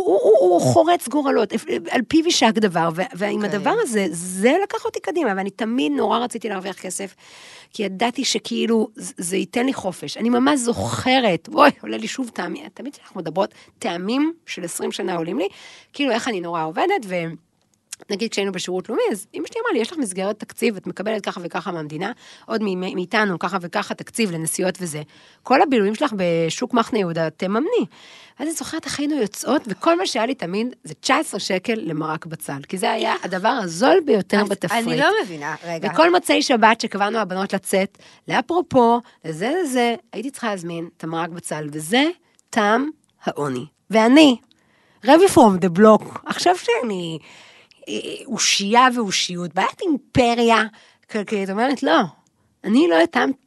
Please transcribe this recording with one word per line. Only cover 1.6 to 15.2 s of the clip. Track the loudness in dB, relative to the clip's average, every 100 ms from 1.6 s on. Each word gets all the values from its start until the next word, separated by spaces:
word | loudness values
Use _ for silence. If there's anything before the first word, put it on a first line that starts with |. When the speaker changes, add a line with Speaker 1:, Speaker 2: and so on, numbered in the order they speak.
| -4 -6 -2
Speaker 1:
על | -4 2
פיו | 2
יישק | 2 2 2
דבר, | 2 0 0 -2
ו-, | -2 -6
ועם | -6 -4 -4
Speaker 2:
אוקיי. | -4 -2
Speaker 1:
הדבר | -2 -2
הזה, | 0 -2 -2
זה | -4 -8 0 2 2
לקח | 0 -4
אותי | -6 -6
קדימה, | -4 -2 0 -2
ואני | -4
תמיד | -6 -4 -2 -2
נורא | 0 0 0
רציתי | -2 -6 -8
להרוויח | -8 -8 -10
כסף, | -10 -8 -10 _ -20 -20 -20 -20 -16
כי | -6
ידעתי | -6 -2 -2 -2
שכאילו, | -2 -4 -4 -4 2 2 0 -6
ז-, | -14 -10
זה | -4 -4
ייתן | -2 -2 -2
לי |
חופש. | -2 -6 -8 -12 -4
אני | 0
ממש | 2 2 2
זוכרת, | 0 -2 -4 -2 2 4 4 0 -2
אוי, | 4 4 4
עולה | -10 -8
לי | -8
שוב | -8 -8
טעמי, | -6 -8 -8 -12
תמיד | -14 -16 -16
כשאנחנו | -16 -10
מדברות, | -6 -2 -2 -4 -20 _
טעמים | -6 -4 -2 0 0 -4 -12
של | -10
עשרים | -8 -6 -6
שנה | -4 -4
עולים | -4